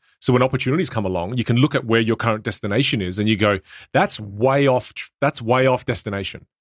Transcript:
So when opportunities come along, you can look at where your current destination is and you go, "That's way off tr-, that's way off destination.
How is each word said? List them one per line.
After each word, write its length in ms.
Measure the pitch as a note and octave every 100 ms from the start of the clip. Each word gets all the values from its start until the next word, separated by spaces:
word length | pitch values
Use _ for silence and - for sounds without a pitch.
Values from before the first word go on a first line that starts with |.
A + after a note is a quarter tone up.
| _ _
So 80 | -
when 80 | B2
opportunities 480 | B2+ C3 B2+ D#3 F#3
come 160 | A#2 G2
along, 320 | F2+ F2 B2
you 60 |
can 140 | A2 A#2+
look 180 | D3 C#3
at 80 | A2+
where 140 | A#2
your 160 | A2+ A2
current 280 | A#2 A2
destination 580 | A2 - G#2 G#2 C#3 A#2+
is 180 | F2+ F#2+
and 80 | G#2+
you 80 | G#2+
go, 240 | G#2 F#2+ - - -
"That's 280 | C#3 - -
way 480 | G2+ G2+ B2+ C#3 C#3
off 260 | B2+ -
tr-, 160 | - - _
that's 200 | C#3+ -
way 260 | A2+ B2+ C3
off 180 | B2+ -
destination. 600 | A2+ - G2 F#2+ - - _